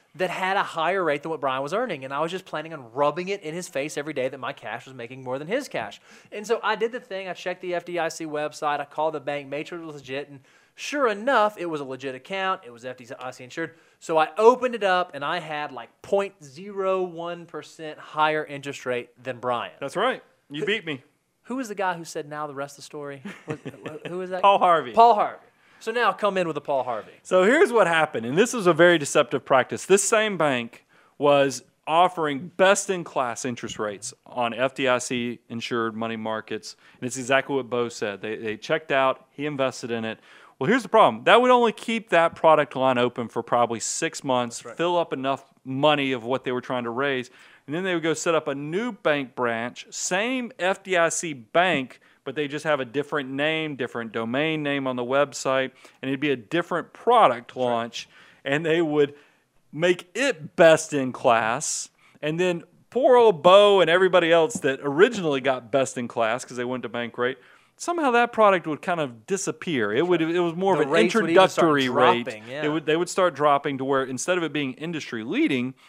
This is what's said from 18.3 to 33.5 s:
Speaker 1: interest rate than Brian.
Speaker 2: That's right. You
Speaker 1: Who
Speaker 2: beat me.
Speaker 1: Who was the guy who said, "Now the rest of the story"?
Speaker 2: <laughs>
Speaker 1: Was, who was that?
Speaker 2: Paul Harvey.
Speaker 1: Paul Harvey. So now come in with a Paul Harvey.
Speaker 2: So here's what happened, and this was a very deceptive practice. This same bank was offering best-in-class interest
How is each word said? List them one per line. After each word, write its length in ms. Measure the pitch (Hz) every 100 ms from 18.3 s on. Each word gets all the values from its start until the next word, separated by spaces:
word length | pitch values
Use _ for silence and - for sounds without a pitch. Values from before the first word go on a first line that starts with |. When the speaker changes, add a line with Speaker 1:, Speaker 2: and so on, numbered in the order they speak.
| 156
Speaker 1:
interest 420 | 147 143 139 131 127
rate 240 | 123 120 _
than 160 | 127 120
Brian. 340 | 123 120 95 -
Speaker 2:
That's 160 | 139 170
right. 260 | 240 220 - _ _
You 100 | 143
Speaker 1:
Who 60 | 185
Speaker 2:
beat 200 | 214 165
me. 160 | 135 _ _ _ _
Speaker 1:
Who 140 | - 254
was 120 | 233
the 60 |
guy 180 | 196 185
who 100 | 170
said, 220 | 165 165 147
"Now 200 | 151 151
the 80 |
rest 180 | 139 143
of 40 | -
the 100 | -
story"? 360 | 151 143 139 202
Speaker 2:
<laughs> 120 | 175 -
Speaker 1:
Was, 120 | - 143 - - 156 156
who 100 | 180
was 120 | 185
that? 100 | 185
Speaker 2:
Paul 180 | 202 202
Harvey. 340 | 190 165 127
Speaker 1:
Paul 220 | 156 233
Harvey. 280 | 208 151 107 _ _ _ _
So 140 | -
now 180 | 233 220
come 280 | 185 208 190
in 100 | 170
with 80 | 143
a 40 |
Paul 220 | - 139
Harvey. 280 | 123 113 90 -
Speaker 2:
So 220 | - 185
here's 260 | 185 294 359
what 160 | 233 175
happened, 380 | 165 151 123
and 120 | 113 151
this 180 | 240
was 120 | 247 180
a 60 |
very 240 | 160 175 170
deceptive 480 | 143 156 147 135
practice. 400 | - 135 120 113
This 180 | - 196
same 360 | - 220 214 185
bank 480 | 151 127 117 - _ _ _ -
was 440 | 143 143 139 123 - _ -
offering 640 | 160 180 180 151 139 175 -
best-in-class 880 | 190 208 - 185 160 151 127 113
interest 340 | 131